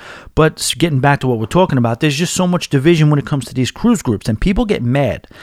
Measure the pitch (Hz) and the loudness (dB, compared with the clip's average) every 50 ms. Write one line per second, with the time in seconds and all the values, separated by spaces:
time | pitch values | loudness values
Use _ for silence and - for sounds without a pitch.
0 | - - - - - - - - 156 160 156 - - - - 123 151 170 147 127 | -18 -20 -20 -20 -16 -6 0 2 2 2 2 -2 -6 -6 -4 -2 -2 0 0 2
1 | 127 143 139 135 - 131 123 110 113 - - 170 190 - 147 131 120 113 117 117 | 2 2 2 2 0 -2 -2 -2 -2 -2 2 2 2 2 2 0 0 0 0 0
2 | - 156 139 139 175 165 - - 180 180 180 170 - - - 139 131 170 175 156 | 0 0 0 0 -2 -4 -2 -2 0 0 0 -2 -2 0 -2 2 4 4 4 4
3 | 156 151 151 143 135 - 151 139 127 - - 127 127 - - - - 233 240 180 | 4 4 4 2 0 -2 -4 -6 -6 -6 -4 -4 -4 -4 -4 -2 0 0 0 2
4 | - 135 107 98 - - 110 107 - 185 202 202 247 208 - - 123 117 123 139 | 0 -2 -2 -2 -2 -4 -2 0 0 0 0 0 0 0 -2 -2 0 0 0 0
5 | 143 117 85 - - - - - | 0 0 -2 -6 -8 -18 -20 -20